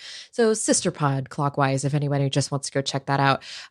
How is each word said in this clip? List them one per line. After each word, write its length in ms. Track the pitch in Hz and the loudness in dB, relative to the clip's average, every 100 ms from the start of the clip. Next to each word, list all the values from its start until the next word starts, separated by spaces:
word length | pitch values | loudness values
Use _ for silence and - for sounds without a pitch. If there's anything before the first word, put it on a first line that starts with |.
| - - - | -18 -18 -10
So 220 | - 226 | 0 2
sister 380 | 220 - 262 185 | 2 2 2 0
pod 380 | - 147 135 131 | 0 0 0 -4
Clockwise, 560 | - 143 - 135 135 139 | -2 -2 2 0 2 0
if 80 | |
anybody 360 | 147 143 143 139 | 0 0 0 2
just 220 | 143 135 | 0 0
wants 160 | 139 - | -4 -2
to 60 | |
go 80 | 139 | -4
check 240 | 135 139 - | -2 -4 -2
that 120 | 139 | 2
out. 220 | 139 135 - - - | 2 2 -4 -14 -12